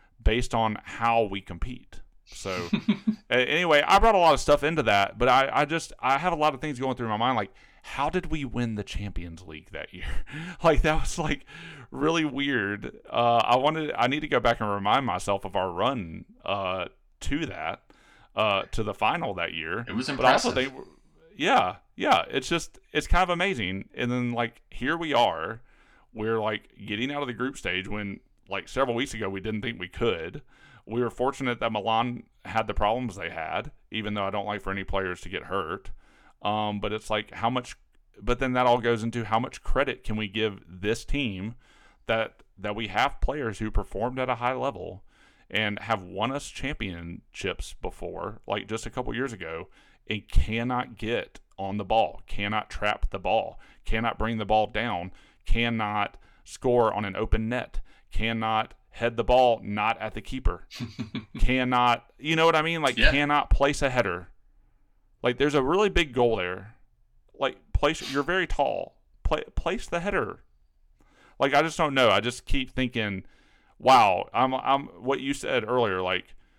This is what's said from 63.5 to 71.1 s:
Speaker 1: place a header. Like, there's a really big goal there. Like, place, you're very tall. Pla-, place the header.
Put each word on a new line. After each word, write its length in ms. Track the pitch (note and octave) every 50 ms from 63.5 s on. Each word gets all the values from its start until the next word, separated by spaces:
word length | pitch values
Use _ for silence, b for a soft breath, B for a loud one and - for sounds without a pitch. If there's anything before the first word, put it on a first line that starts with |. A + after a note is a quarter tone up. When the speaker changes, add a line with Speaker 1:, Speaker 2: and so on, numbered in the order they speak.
Speaker 1:
place 320 | - - C#3 C#3+ C#3+ - D3
a 80 | C3+
header. 380 | B2 B2+ A#2 G2+ F2 F2+ F#2 - - _ _ _ _ _ _ _ _ _ _ _ _ _ _ _ _ _ -
Like, 160 | B2 B2 A#2+
there's 160 | C#3+ D3 C#3+
a 80 | D3+ C3
really 280 | C3+ E3 F#3+ G#3+ G3+
big 220 | F#3+ - E3+ D3 A#2+
goal 240 | B2+ B2 A#2+ A2+
there. 380 | G2+ F2+ F2+ F#2 F#2+ G2 G#2+ - _ _ _ _ _ _ _ _ _ _ _ _ -
Like, 200 | C3+ C3 - - _ _ -
place, 380 | - - D3 E3 - - - C3+
you're 100 | C#3 C#3+
very 220 | D3 F3 F#3+ F3+
tall. 500 | D#3 - - C#3+ C3 - G1+ G1+ - - _ _ _ _ _ -
Pla-, 200 | - D#3+ D#3 - - -
place 320 | - - E3 F#3 A#3 -
the 140 | - - F3
header. 420 | E3+ G3+ G3 F3+ B2 G2 F2+ - - _ _ _ _ _ _ _ _ _ _ _ b b